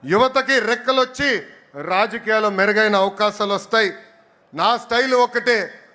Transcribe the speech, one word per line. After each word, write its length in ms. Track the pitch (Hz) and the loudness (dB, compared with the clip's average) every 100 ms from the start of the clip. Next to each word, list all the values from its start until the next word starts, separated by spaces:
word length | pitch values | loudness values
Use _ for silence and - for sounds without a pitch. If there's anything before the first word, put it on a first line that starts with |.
యువతకి 520 | 127 190 262 262 262 269 | 0 2 2 0 0 0
రెక్కలొచ్చి 680 | 214 240 240 262 254 254 285 220 - - _ 139 | 0 -2 0 0 0 -2 -2 -2 -6 -20 _ -12
రాజకీయాల్లో 680 | 151 185 214 220 220 220 214 | -4 0 0 -4 -2 0 0
మెరుగైన 460 | 196 202 208 214 202 | 0 2 2 2 2
అవకాశాలు 580 | 190 196 214 202 202 | 0 0 -2 0 -4
వస్తాయి. 380 | 196 196 226 208 - - _ _ _ _ | -4 -2 0 0 -4 -18 _ _ _ _
నా 160 | 143 185 233 | -2 0 0
స్టైల్ 360 | 233 233 262 | -2 -2 0
ఒకటే 460 | 247 247 240 240 233 170 - - | 2 2 0 0 0 -2 -12 -20